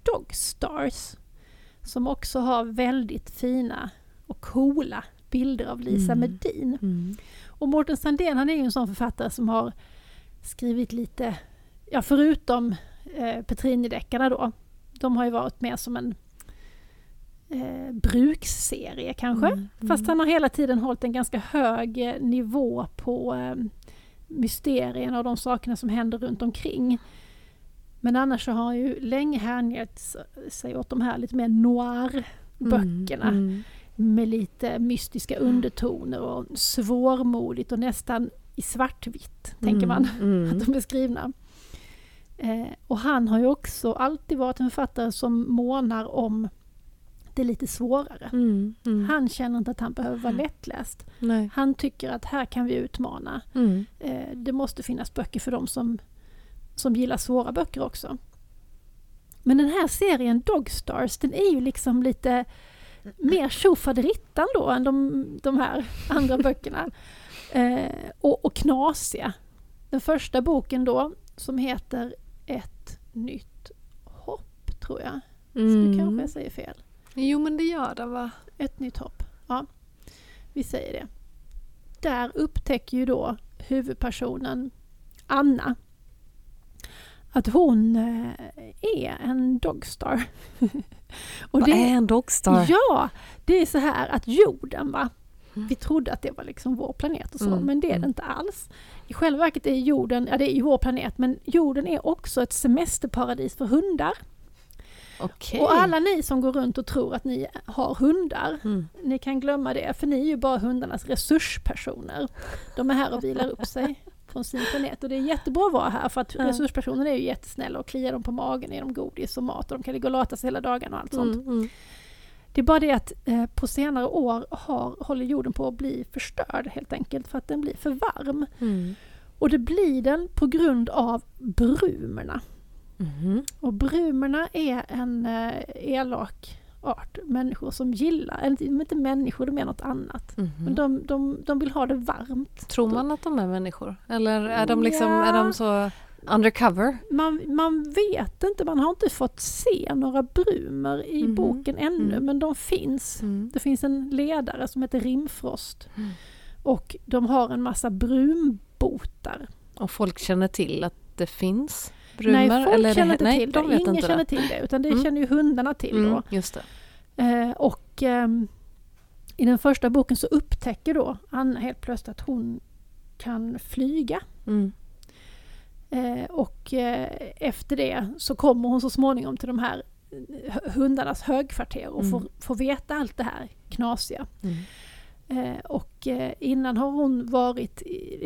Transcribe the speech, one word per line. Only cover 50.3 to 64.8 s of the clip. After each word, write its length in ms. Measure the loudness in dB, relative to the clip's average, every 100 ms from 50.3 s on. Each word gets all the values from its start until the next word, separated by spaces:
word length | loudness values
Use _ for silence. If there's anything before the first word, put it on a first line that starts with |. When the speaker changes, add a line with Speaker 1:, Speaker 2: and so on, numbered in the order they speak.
Speaker 2:
Mm. 120 | -2
Speaker 1:
lättläst. 600 | -4 -6 -12 -10 -10 -12 -18 -6
Speaker 2:
Nej. 320 | 0 0 0
Speaker 1:
Han 200 | 0 0
tycker 360 | 2 -4 -4 -8
att 140 | -8
här 200 | -4 -4
kan 200 | -4 -2 -2
vi 80 |
utmana. 640 | -2 -4 -6 -6 -6 -10 -12 -6
Speaker 2:
Mm. 300 | 2 4 2 -2 -10
Speaker 1:
Eh, 280 | -8 -6 -8
det 180 | -8 -4
måste 300 | -2 -4 -6
finnas 320 | -8 -8 -6
böcker 260 | -6 -6 -6
för 100 | -4
dem 160 | -4 -4
som, 320 | -4 -2 -4 -8 -20 -20 -20 -20 -20 -18
som 220 | -4 0 2
gillar 200 | 2 0
svåra 360 | 0 0 0
böcker 300 | -2 -4 -4
också. 340 | -6 -8 -10 -10 -12 -20 -20 -20 -20 -20 -20 -20 -20 -20 -20 -4
Men 140 | 4 6
den 100 | 6
här 180 | 2 0
serien 520 | 2 2 4 4 2 4
Dog 240 | 2 0
Stars, 480 | -6 -6 -2 -2 -2
den 160 | -2
är 180 | 2 4
ju 60 | 4
liksom 420 | 0 -2 0 2
lite 420 | 2 0 2 0 0 -10 -20 -20 -20 -20 -18 -2
mer 300 | 4 4 2
tjofaderittan 1000 | 4 6 6 4 2 2 0 -2 0 2
då 160 | 2 2
än 140 | 2